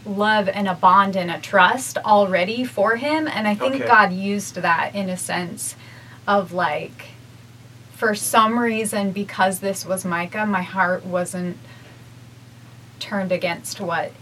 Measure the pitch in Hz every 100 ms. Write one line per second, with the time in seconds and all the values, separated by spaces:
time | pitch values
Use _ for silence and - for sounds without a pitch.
0 | 208 196 208 214 190 202 196 175 185 185
1 | 196 185 170 160 - 196 233 262 - -
2 | - 208 196 180 185 233 254 - 208 233
3 | 285 311 311 208 214 208 262 269 247 214
4 | 196 185 196 202 - 180 175 170 - 202
5 | 190 180 - 170 175 - - - - -
6 | - - - 202 175 180 165 151 165 -
7 | - - - - - - - - - -
8 | 226 208 - 220 220 233 233 220 214 208
9 | 202 190 202 - 190 190 196 190 170 185
10 | 185 170 175 214 214 185 180 185 180 180
11 | 185 175 175 180 175 - - - - -
12 | - - - - - - - - - -
13 | - 202 185 175 175 165 - - 180 165
14 | - -